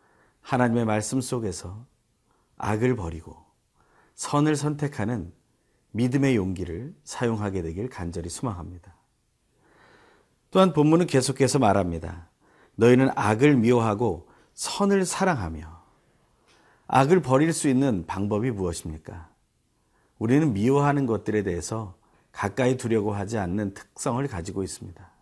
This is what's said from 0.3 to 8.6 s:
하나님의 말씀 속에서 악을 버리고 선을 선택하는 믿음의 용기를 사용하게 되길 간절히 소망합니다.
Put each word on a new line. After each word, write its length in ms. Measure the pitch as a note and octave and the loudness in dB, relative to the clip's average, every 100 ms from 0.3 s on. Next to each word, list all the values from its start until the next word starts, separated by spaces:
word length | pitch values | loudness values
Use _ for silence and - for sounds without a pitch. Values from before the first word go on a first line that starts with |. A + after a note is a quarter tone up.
| _ | _
하나님의 460 | - B2+ B2 A#2 A2+ | -4 2 2 2 2
말씀 360 | G#2+ G#2 C3 | 0 0 -4
속에서 640 | B2+ B2+ A2 F2 - G2+ B2 _ _ _ _ _ _ - | -2 -4 -4 -8 -10 -14 -16 _ _ _ _ _ _ -10
악을 380 | - G#2+ B2 A#2 | -4 0 0 0
버리고 420 | E2+ D#2+ - - _ _ _ _ _ _ _ - | -4 -10 -14 -20 _ _ _ _ _ _ _ -14
선을 400 | - D3 D3+ D3 | -4 0 2 0
선택하는 800 | D3 C#3+ C#3+ - G#2 A#2+ E2 - _ _ _ _ _ | -2 -4 -4 -4 -4 -4 -8 -14 _ _ _ _ _
믿음의 440 | G2+ B2 C3 C#3 A#2+ | -2 0 2 2 2
용기를 580 | F#2+ F#2 E2+ E2+ C3+ F#3+ | 0 -4 -8 -10 -12 -16
사용하게 580 | - - A#2+ A2+ G#2 F#2+ | -16 -4 -2 -2 -4 -4
되길 260 | E2 E2 B2 | -6 -6 -8
간절히 400 | - F2 E2+ F2 | -8 -10 -8 -10
소망합니다. 640 | - B2 F#2 | -8 -8 -8